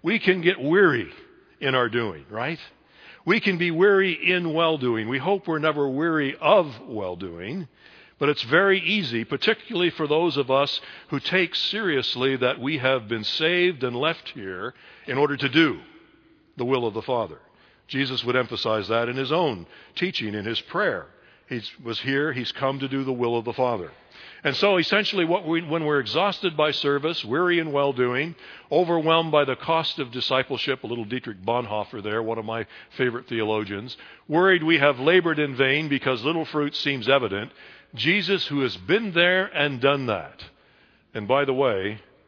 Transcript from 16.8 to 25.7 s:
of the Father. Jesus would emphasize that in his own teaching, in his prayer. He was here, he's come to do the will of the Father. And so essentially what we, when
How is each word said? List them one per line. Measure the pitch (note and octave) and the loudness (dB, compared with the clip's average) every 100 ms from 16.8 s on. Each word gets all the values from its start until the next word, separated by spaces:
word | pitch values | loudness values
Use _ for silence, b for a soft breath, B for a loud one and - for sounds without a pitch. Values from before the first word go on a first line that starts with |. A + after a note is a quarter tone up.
| A#2 | 0
of | |
the | G#2 | -4
Father. | G#2 B2 G2+ D2 _ b b b _ | -4 -4 -4 -10 _ b b b _
Jesus | C3+ C#3 B2+ A2+ | -4 -4 -4 0
would | B2+ | 0
emphasize | A#2+ A2+ A2+ A2 F#2+ | 0 -4 -2 -2 0
that | A2+ A#2 | -2 0
in | B2 | -4
his | C3 | -2
own | D#3+ E3 G2+ E2+ B B - | 0 0 -2 -10 B B -6
teaching, | F3+ - A2 | -4 -4 -6
in | G#2 | -6
his | G2+ A2 | -6 -6
prayer. | - E3+ G3+ G2+ - _ b b _ | -6 -2 -2 -2 -8 _ b b _
He | B2+ G#2 - | -8 -8 -14
was | A#2+ A2+ | -8 -6
here, | B2+ C#3 D3+ | -2 -2 -2
he's | B2+ A#2+ | -4 -8
come | - C3+ C3+ | -4 -4 -2
to | C3+ | -4
do | C#3 C3+ | -4 -4
the | |
will | B2 A#2+ A#2+ | -2 0 0
of | A2+ | -2
the | |
Father. | A2+ B2+ A2+ E2 - _ B B B | -2 0 -2 -6 -14 _ B B B
And | C#3+ | -2
so | C3 G3+ F#3 | 2 4 4
essentially | D#3+ G3+ G#3 G3 | 2 0 2 0
what | E3 F3+ D#3+ | 2 0 0
we, | E3 | -2
when | E3+ | -2